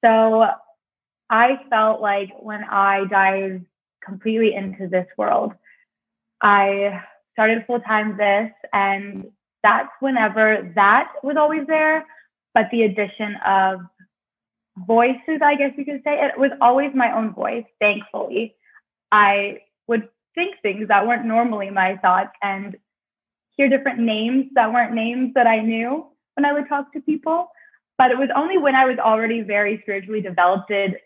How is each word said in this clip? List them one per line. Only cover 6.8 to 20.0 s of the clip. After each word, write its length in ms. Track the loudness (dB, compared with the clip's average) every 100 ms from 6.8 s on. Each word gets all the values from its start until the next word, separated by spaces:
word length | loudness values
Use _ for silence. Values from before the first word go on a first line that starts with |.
| -4 -6 -16 _ _
started 320 | -2 0 0 -2
full-time 500 | -6 -2 -2 -2 -2
this, 360 | 0 2 -2 _ -6
and 540 | -2 -2 -2 -6 -14 -16 _ _ _
that's 260 | 2 2 -2 -6
whenever 720 | -4 0 0 2 2 2 -2 2
that 360 | 4 4 2 -8
was 140 | -4 0
always 300 | 2 0 -2
there. 380 | 0 2 0 -4 -20 _ _ _
But 120 | 0 0
the 120 | 2
addition 540 | 0 0 -6 -6 -10 -6 0
of 340 | 2 2 -2 -12 _ _ _ _ _ _ _ _ -18 0
voices, 540 | 4 4 0 -6 0
I 120 | 2 2
guess 160 | -2 -4
you 80 |
could 180 | -10 -6
say, 100 | -4
it 240 | -2 -2 0
was 120 | 0 4
always 300 | 4 4 0
my 180 | 0 0 0
own 160 | -4
voice, 320 | -4 -6 -6 -10 _
thankfully. 760 | -2 -2 -8 -10 -6 -6 -6 _ _ _ _ _ _
I 500 | 4 4 2 -4 -10 _ _ -4
would 200 | -4